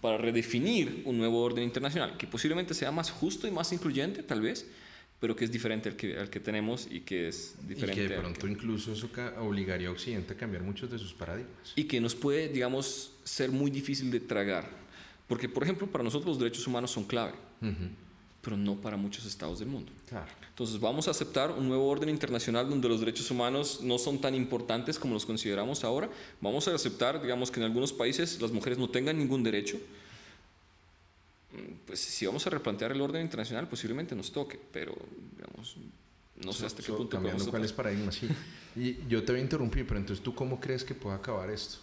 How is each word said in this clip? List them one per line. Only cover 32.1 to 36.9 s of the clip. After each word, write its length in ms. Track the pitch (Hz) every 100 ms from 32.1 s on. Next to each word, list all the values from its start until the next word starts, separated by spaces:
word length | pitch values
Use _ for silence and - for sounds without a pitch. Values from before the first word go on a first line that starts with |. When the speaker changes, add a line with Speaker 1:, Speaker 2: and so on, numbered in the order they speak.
| - 98
Speaker 1:
vamos 200 | 127 180
a 40 |
replantear 420 | 151 123 101 113
el 80 | 135
orden 220 | 139 160
internacional, 460 | 165 110 110 117 170
posiblemente 460 | 117 110 127 165
nos 180 | 113 -
toque, 260 | 147 139 - -
pero, 240 | - - - - - - -
digamos, 400 | - - - - 78 - - - - -
no 80 | 92
sé 80 | 113
Speaker 2:
So-, 60 | 113
Speaker 1:
hasta 140 | -
qué 40 |
Speaker 2:
so-, 80 | -